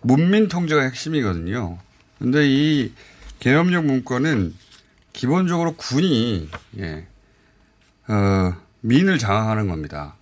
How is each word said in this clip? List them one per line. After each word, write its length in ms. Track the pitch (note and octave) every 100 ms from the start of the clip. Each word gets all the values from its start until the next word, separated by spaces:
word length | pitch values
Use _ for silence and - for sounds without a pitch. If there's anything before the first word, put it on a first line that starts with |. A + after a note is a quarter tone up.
문민 460 | A#2+ C3+ E3+ G#3 G#3+
통제가 340 | F3 E3 D3+
핵심이거든요. 960 | C3 A#2+ D#3 D#3 G#2+ F2 E2 A2+ F#2 F2 - _ _ _
근데 280 | B2 D3 C#3+
이 420 | C3+ D3+ D3 A2+ - - - - -
계엄령 460 | B2 C#3+ F3+ F3
문건은 680 | D3+ C3 A#2+ B2 D#3 B2+ E2+ F#2 _ - _ _ _
기본적으로 640 | - B2 E3+ F3+ E3+ E3+
군이, 760 | D#3+ - C3 F3+ B2 A#2 F#2+ D#2+ - _ G#2
예, 260 | E2+ D#2 F2+ _ _ _ _ _ _ _ _ _ -
어, 480 | G#2 G2+ G2 F2+ F2 _ _
민을 380 | A2+ C3 F#3+ E3+
장악하는 480 | G#2+ G2+ A2 G#2+ G2+
겁니다. 480 | E2 D2+ D2+ D2 -